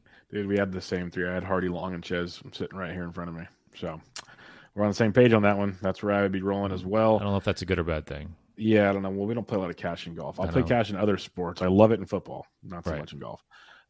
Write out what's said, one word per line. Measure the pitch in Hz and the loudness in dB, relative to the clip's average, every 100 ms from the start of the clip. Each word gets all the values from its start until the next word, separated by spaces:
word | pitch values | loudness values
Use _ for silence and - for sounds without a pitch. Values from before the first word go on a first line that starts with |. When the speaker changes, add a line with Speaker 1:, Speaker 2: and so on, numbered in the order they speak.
| _ - _ | _ -20 _
Speaker 1:
Dude, | 104 101 | -6 0
we | 101 | 2
had | 98 | 2
the | 92 | -2
same | - 92 87 | -4 -6 -4
three. | 92 87 | -4 -4
I | |
had | 90 | -4
Hardy, | 92 92 90 | 0 0 0
Long, | 87 92 | -4 -6
and | 87 | -8
Chez. | - 87 87 - | -4 -4 -4 -10
I'm | - | -18
sitting | - 95 92 | -10 -10 -8
right | 90 | -8
here | 87 | -8
in | 87 | -10
front | 87 85 | -10 -10
of | 82 | -10
me. | 87 _ _ - | -14 _ _ -12
So | 85 80 - - - - - - - | -10 -10 -14 -18 -18 -20 -20 -20 -14
we're | - | -2
on | 104 | 0
the | |
same | 98 113 | 2 4
page | 101 123 | 6 8
on | 110 | 8
that | 104 101 | 4 2
one. | 101 92 | -2 -2
That's | 95 92 | -4 -2
where | 104 | 0
I | 101 | 2
would | 101 | 2
be | 95 | 0
rolling | 95 98 101 | -2 -2 -2
as | 92 | -4
well. | 90 107 110 110 | -2 2 4 4
Speaker 2:
I | |
don't | 101 | 2
know | 98 | 0
if | |
that's | 104 95 | 0 -2
a | 87 | -2
good | 87 | 0
or | |
bad | 82 78 76 | 0 -4 -6
thing. | 71 85 - _ - | -10 -12 -16 _ -2
Speaker 1:
Yeah, | 110 107 101 | 4 6 6
I | |
don't | 98 | 2
know. | 95 | -2
Well, | 98 101 | -4 -4
we | |
don't | 117 101 | -6 -4
play | 104 | -4
a | |
lot | 90 | -4
of | - | -6
cash | 90 85 85 | -6 -6 -10
in | |
golf. | 82 71 - | -10 -10 -4
I'll | 92 | 0
Speaker 2:
I | |
Speaker 1:
play | 85 | 0
Speaker 2:
know. | 85 | 2
Speaker 1:
cash | 120 104 | 2 0
in | 95 | 0
other | 104 95 | 0 0
sports. | - - 87 87 | -4 -8 -8 -2
I | 92 | 2
love | 95 110 | 8 8
it | 110 | 6
in | 98 | -2
football, | 95 - - - _ | -8 -8 -14 -16 _
not | - 87 | -16 -10
so | 90 | -8
Speaker 2:
Right. | 76 | -8
Speaker 1:
much | - | -8
in | 71 | -12
golf. | 57 - _ - - - | -14 -16 _ -20 -20 -20